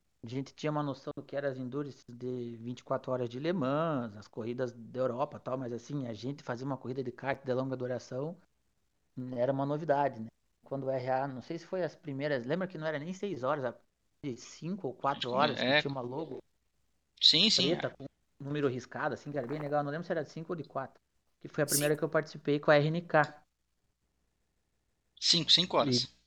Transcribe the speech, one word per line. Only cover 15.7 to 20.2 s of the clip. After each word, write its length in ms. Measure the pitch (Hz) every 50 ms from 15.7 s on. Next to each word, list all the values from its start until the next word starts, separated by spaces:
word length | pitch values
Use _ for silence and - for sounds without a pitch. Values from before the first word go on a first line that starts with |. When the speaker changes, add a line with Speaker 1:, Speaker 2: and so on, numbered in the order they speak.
| 139 151
Speaker 1:
tinha 100 | 147 139
uma 100 | 139 135
logo 420 | 120 120 127 151 165 147 131 - - _ _ _ _ _ _ _ _ _ _ _ _ _ _ -
Speaker 2:
Sim, 260 | - - - 156 196 226
sim, 180 | - - - 151
Speaker 1:
preta 200 | 170 - - 127
Speaker 2:
é. 20 |
Speaker 1:
com 140 | - - 135 - - _ _ _ _ _
número 280 | 139 139 147 147 143 131
riscado, 460 | 117 117 - - - 117 143 156 120
assim, 180 | - - 147
que 60 | 143 147
era 80 | 120
bem 140 | 117 147 156
legal, 240 | 147 143 147 147 143
não 80 | 143
lembro 140 | 143 165 180
se 60 | -
era 120 | 180 165